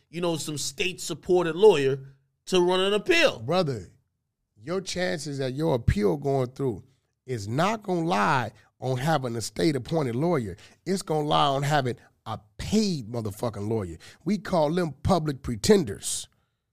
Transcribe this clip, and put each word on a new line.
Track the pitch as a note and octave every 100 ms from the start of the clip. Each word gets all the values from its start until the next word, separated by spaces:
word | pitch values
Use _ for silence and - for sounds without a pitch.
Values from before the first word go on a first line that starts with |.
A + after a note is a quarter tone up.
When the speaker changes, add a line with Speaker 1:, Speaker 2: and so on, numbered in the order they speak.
| _
Speaker 1:
you | D#3+
know, | F3 E3
some | - D3
state-supported | - - F#3 F3 - D3 - F3+ E3 D#3+
lawyer | G#3+ D3+ C3+ C3+ - - _ _ -
to | F#3
run | F3 F#3
an | G3
appeal. | G#3 G#3 E4+ D4 -
Speaker 2:
Brother, | A2+ F3+ D3+ A2+ F2 _ _ _ _ _ _ G#2
your | B2 F#3+
chances | - F3 F3+ F3 D3 C3+
that | C3
your | C3+ E3 B2+
appeal | - G3+ G3+ D3
going | C#3+ C#3 B2+
through | C3+ C3+ F#2 - _ _ _ -
is | A#2+ G2+
not | B2+ F#3+ A3+
gonna | G3+ F3+ E3
lie | G3+ F#3+ C#3 G#2+ - _ -
on | B2+ B2+
having | D3+ D3+ B2+ A#2
a |
state-appointed | - - E3+ C3+ A2 D#3+ C3 A#2
lawyer. | E3+ D#3 G2+ E2+ - _ E3+
It's | F#3+
gonna | - D3+ D3
lie | D#3+ C#3+
on | C#3
having | C#3+ D3+ B2+ A2 - _ -
a | G#2+ _ -
paid | - G#3+ G#3 D#3 G#2+
motherfucking | A#2+ G#2+ G2+ A#2+ G2+ G#2
lawyer. | A2 F2+ D#2+ - - E3+
We | G#3
call | - F3+ D3
them | F3+ E3+ -
public | - F3 D#3 C3+
pretenders, | - A2+ - G#3 A2+ - - - - _ _ _ _